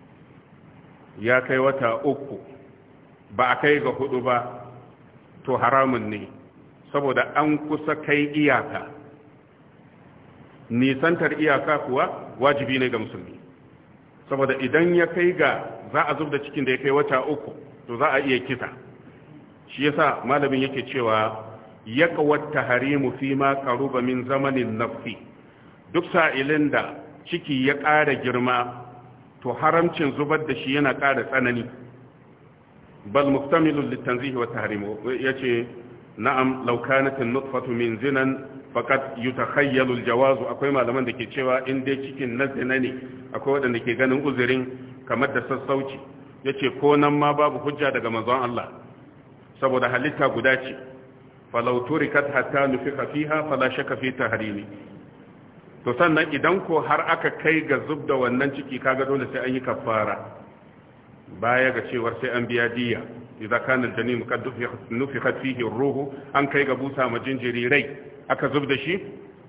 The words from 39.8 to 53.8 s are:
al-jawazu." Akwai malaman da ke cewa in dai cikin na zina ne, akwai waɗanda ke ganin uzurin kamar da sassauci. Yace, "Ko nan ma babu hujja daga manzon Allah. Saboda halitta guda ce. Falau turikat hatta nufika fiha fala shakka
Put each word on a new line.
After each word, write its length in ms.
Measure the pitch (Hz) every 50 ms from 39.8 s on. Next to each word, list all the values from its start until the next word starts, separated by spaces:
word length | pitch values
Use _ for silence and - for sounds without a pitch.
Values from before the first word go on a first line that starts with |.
| 131 127 127 120
al-jawazu." 440 | 107 120 117 123 135 135 135 131 127 117
Akwai 220 | 120 - 139 143
malaman 320 | 139 135 120 117 120 135 127
da 80 | 117
ke 180 | 113 - 117 107
cewa 320 | - 139 131 127 127 131 127 127
in 160 | 135 135 127
dai 120 | 135 139
cikin 400 | 135 - 135 - - 135 123 117
na 100 | 123 139 127 -
zina 240 | - 127 127 131 135
ne, 140 | 127 120 - - - - - - - -
akwai 280 | - 110 - 139 139 143
waɗanda 180 | 135 123 120 117 113
ke 100 | 120 113
ganin 260 | 107 131 131 127 143 147
uzurin 400 | 147 127 120 123 120 131 131 127 127 - - - - - - -
kamar 220 | - 120 117 123 110
da 80 | - 123 -
sassauci. 520 | - 135 123 - - 139 135 135 - - - - - - - - - - -
Yace, 280 | - 135 139 139 131 123 - -
"Ko 160 | 143 143 147
nan 200 | 147 147 147 147 147
ma 140 | 147 147
babu 260 | 143 147 147 147 135 139
hujja 340 | 151 147 147 - 147 135
daga 180 | 127 120 110 117
manzon 320 | 113 113 104 117 123 135
Allah. 260 | 123 120 120 110 87 - - - - - - - - - - - - - - - - - - -
Saboda 280 | 135 135 131 127 120 120
halitta 400 | 120 123 135 151 147 - 143 131
guda 280 | - 117 - 131 131 127
ce. 160 | - - - - - - - - - - - - - - - - - -
Falau 340 | - 120 120 127 123 123 123
turikat 420 | - 151 160 143 - - - - - -
hatta 320 | 131 120 - 147 139 139
nufika 400 | 135 127 123 - 147 - - 120 -
fiha 320 | - 147 151 147 156 156 151 151
fala 220 | 143 127 127 131
shakka 260 | 127 -